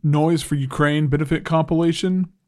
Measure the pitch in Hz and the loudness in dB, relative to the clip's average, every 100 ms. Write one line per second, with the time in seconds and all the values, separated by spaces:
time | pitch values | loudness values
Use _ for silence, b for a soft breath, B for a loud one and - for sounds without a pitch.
0 | 151 147 160 165 - 147 135 - 147 151 | 0 2 2 0 -2 -4 -4 0 0 2
1 | 147 147 147 160 - 165 160 165 170 165 | 0 0 0 -4 -2 -2 0 0 0 0
2 | 185 185 175 _ | -2 -2 -4 _